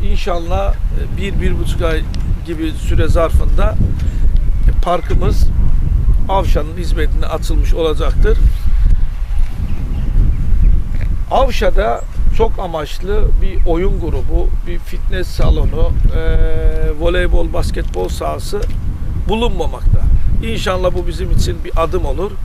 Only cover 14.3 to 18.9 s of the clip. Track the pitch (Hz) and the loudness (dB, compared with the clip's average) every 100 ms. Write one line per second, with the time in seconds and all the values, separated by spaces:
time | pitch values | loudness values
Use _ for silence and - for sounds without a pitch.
14.3 | 170 170 - - 175 - - - 185 180 | 0 0 -2 -2 -6 -4 -4 -2 -2 -4
15.3 | - - 156 147 156 170 - - 160 165 | 0 2 2 0 2 0 2 2 2 2
16.3 | 156 160 156 160 - 160 151 170 180 175 | 2 4 4 2 2 0 -2 -2 0 2
17.3 | 170 170 170 156 - - 180 185 - 160 | 2 2 0 -2 -2 -6 -6 -6 -6 -6
18.3 | 151 - 208 - - - | -6 -6 -4 -2 -4 -4